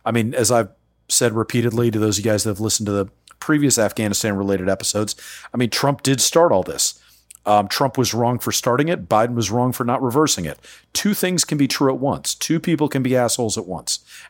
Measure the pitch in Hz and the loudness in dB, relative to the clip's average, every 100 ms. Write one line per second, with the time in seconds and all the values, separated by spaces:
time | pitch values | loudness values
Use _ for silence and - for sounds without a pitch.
0 | 113 117 113 127 113 120 101 - _ _ | -2 0 0 0 2 2 0 -6 _ _
1 | - - 120 110 107 123 117 113 117 110 | -4 0 2 0 0 0 0 2 0 2
2 | 107 98 110 107 113 98 110 - 104 101 | 0 0 0 0 0 -2 -2 -2 0 -2
3 | 98 _ _ - - 151 143 117 104 - | -2 _ _ -10 0 2 2 2 0 0
4 | 107 101 110 98 101 98 92 95 - 104 | -2 0 -2 0 0 0 0 -2 -2 -2
5 | 107 - - - - 120 120 - 139 139 | -2 -6 -14 -20 -8 -2 -2 0 0 0
6 | - 131 - 165 170 101 90 69 - - | 0 0 2 4 6 4 0 -4 -4 -6
7 | _ _ _ - - 104 98 - 139 - | _ _ _ -8 2 2 2 0 0 0
8 | 117 113 120 123 - - 127 123 156 180 | 0 0 0 0 -2 -2 0 2 0 -2
9 | 92 107 120 117 101 117 127 - 120 123 | 0 2 2 0 -2 0 0 0 -2 -2
10 | 127 127 156 - 80 69 - - _ - | 0 2 2 0 -4 -10 -16 -20 _ -4
11 | 202 202 185 175 - 147 135 - 135 131 | -2 0 0 -2 -2 0 0 0 0 0
12 | 135 139 - - - 160 - 156 151 135 | -2 -4 -6 -6 -4 -2 0 0 0 -2
13 | 127 127 117 - 113 113 90 82 - - | 0 0 0 0 -2 -4 -6 -8 -6 -8
14 | - - - | -10 -20 -10